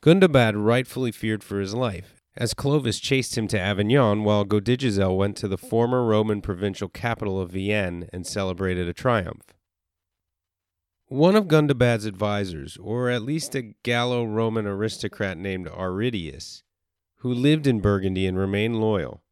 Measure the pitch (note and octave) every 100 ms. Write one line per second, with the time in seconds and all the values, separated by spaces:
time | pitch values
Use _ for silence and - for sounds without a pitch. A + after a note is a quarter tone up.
0 | - F3+ F#3+ C#3 A#2 G#2 G#2 A#2 B2+ -
1 | B2+ G#2+ A#2 G#2+ - G2+ G2 A2 B2 F2+
2 | F#2 _ _ - G#2 - C#3 D3 B2+ G#2+
3 | - C3+ B2 - G#2+ - F#2 G2+ G2+ C3+
4 | A#2+ G#2 G#2+ G#2 G2+ G#2 G2+ B2+ C3+ G2
5 | F#2+ F#2+ G2 G2 G#2 F#2+ - A2+ A#2+ B2+
6 | A#2+ G#2+ G#2+ G#2 F#2+ F2+ G2+ F#2+ G2 -
7 | A#2 A#2 G#2+ F#2+ F2+ F#2 F#2+ G#2+ F#2 F2
8 | E2+ F2+ F2 G#2 F#2+ F2+ F#2+ F2+ F2 E2+
9 | C3 A#2 E2+ - _ _ _ _ _ _
10 | _ _ _ _ _ _ _ _ _ _
11 | _ C3 E3 G#3 G3 D#3 D3+ C3 B2 A#2
12 | G#2+ F#2 G#2 G2+ G2 D#2+ C#2+ - F#2+ A#2
13 | B2 B2 A2+ D#3 D3 C#3 A#2 - - A#2+
14 | A#2+ B2 A#2 G#2+ A2+ A2+ G#2 G2 A2 -
15 | G#2 - G2+ F2 G2 F#2+ F2 E2 F#2 F#2
16 | A#2 A2+ D#2+ C#2 - - _ _ _ _
17 | _ _ B2+ B2 C3+ D#3 C#3+ A#2 G2+ G2+
18 | F#2+ F#2 F#2+ F#2 G2 G2+ A2 A#2 A2 G#2
19 | C#2 - _